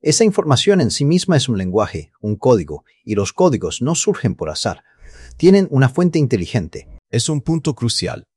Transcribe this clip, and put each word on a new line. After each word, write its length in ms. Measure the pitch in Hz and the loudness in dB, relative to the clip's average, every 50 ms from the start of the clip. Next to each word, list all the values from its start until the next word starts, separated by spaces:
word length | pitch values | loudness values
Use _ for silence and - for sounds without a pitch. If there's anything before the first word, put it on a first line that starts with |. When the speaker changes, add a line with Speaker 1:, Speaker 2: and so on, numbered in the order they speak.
Speaker 1:
Esa 220 | - 151 - - 226 | 0 0 2 4 2
información 580 | 214 190 - - 156 135 123 - 202 202 185 | 2 2 0 0 2 2 2 4 2 2 4
en 80 | 147 107 | 2 0
sí 160 | - - 143 | 0 0 0
misma 320 | 143 165 180 - 190 175 143 | 2 2 0 2 2 2 2
es 120 | - - | 2 0
un 80 | 117 95 | -2 -4
lenguaje, 520 | 95 92 90 107 107 - - 82 76 _ _ _ | -4 -2 0 0 -2 -2 -4 -12 -12 _ _ _
un 160 | - 107 107 | -6 -6 -6
código, 480 | 95 - 127 123 104 82 71 76 73 _ _ _ _ _ | 0 2 2 4 2 2 -4 -10 -14 _ _ _ _ _
y 100 | - 107 | -4 -2
los 180 | 101 98 92 | -2 -2 -4
códigos 500 | - - 180 180 135 95 - 82 - - | -2 0 2 2 2 0 -4 -6 -6 -4
no 120 | 113 139 170 | -4 -4 -2
surgen 420 | - - - 196 - - 117 - | -2 -2 -2 -4 -2 -2 -4 -4
por 140 | - 85 78 | -4 -8 -8
azar. 340 | 76 - - 110 90 - _ _ _ _ - - - - - - - - | -8 -6 -6 -6 -6 -6 _ _ _ _ -20 -20 -20 -20 -20 -20 -8 2
Tienen 300 | - 180 190 202 190 - | 4 6 6 6 4 2
una 180 | 139 131 135 123 | 2 2 2 2
fuente 300 | - - 180 180 151 165 | 2 2 0 2 2 0
inteligente. 680 | 147 120 - 101 87 - - 123 87 78 - - - - - - _ _ | 0 0 0 -2 -2 -2 -4 -4 -4 -4 -12 -16 -18 -18 -20 -20 _ _
Speaker 2:
Es 200 | - - - - | -4 -4 -2 -2
un 120 | 156 147 | -4 -4
punto 320 | 117 - 165 160 - 160 139 | -2 -2 -4 -2 -2 -4 -4
crucial. 520 | - 120 117 - - 92 80 71 - - _ _ | -2 -4 -4 -4 -4 -6 -6 -8 -10 -14 _ _